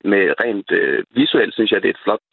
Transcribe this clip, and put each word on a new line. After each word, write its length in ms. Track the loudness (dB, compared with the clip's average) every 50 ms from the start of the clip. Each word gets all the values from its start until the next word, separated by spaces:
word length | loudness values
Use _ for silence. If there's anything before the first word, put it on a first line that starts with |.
| -2
Med 200 | 0 2 2 2 2 0 0
rent, 280 | -2 -2 -4 -6 -4 -2
øh, 340 | -2 0 0 0 -2 -4 -4 -2
visuelt 440 | -2 0 0 2 2 2 0 0 0
synes 160 | -2 0 0
jeg, 120 | 0 0
det 60 | 0 -2
er 80 | -4 -2
et 60 | -4
flot, 220 | -4 -4 -4 -6 _